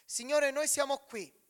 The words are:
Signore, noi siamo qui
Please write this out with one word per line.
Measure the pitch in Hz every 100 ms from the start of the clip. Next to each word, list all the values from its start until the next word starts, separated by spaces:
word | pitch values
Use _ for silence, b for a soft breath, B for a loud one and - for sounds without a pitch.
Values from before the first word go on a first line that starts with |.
Signore, | B - 247 294 285
noi | 277 302
siamo | - 277 277
qui | - 226 156 _